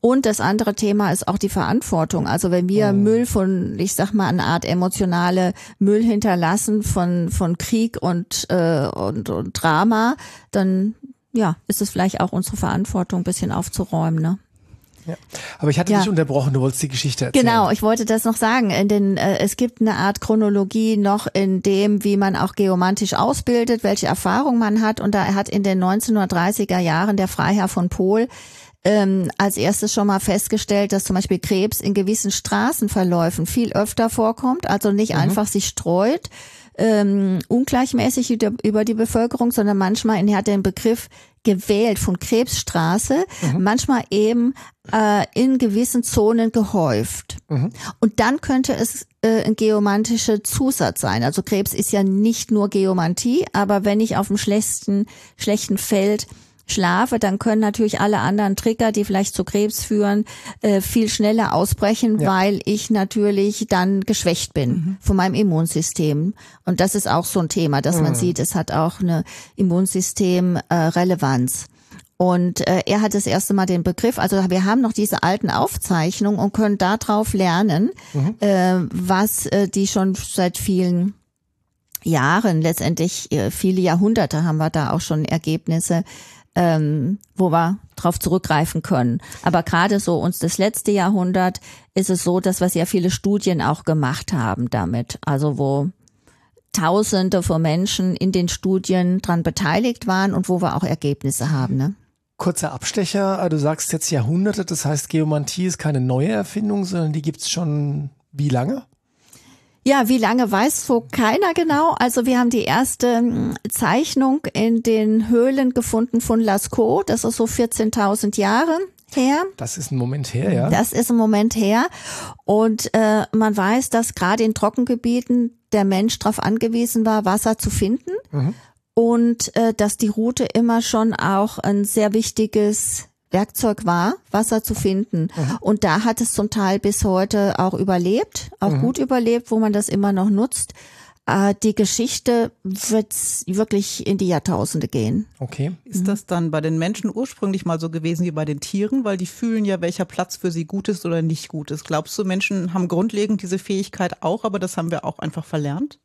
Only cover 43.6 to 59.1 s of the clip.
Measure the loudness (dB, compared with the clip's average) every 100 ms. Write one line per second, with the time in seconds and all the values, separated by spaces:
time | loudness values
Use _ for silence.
43.6 | 2 0 0 0 0 0 2 2 0 -2
44.6 | -12 _ -4 0 2 2 0 0 2 2
45.6 | 2 2 0 0 -2 2 2 4 2 2
46.6 | 0 2 2 2 -2 -6 -12 -16 _ -2
47.6 | -2 -6 -16 -2 -2 2 0 0 0 0
48.6 | 0 -2 -2 -6 -14 _ 0 2 0 0
49.6 | 2 2 2 0 0 -2 0 0 -2 -2
50.6 | 0 0 -2 -2 -2 0 0 -2 -2 -2
51.6 | -2 -4 -2 0 2 2 2 0 -2 0
52.6 | 0 0 0 0 0 -2 -2 -2 0 -2
53.6 | 0 2 2 0 0 -2 -2 -2 0 0
54.6 | -2 -6 -2 -2 -2 -8 -20 _ -2 -2
55.6 | -2 -4 0 0 2 0 -6 -16 -20 _
56.6 | _ -2 0 2 0 0 0 0 0 2
57.6 | 2 2 -2 0 0 2 0 0 0 0
58.6 | 0 0 0 0 0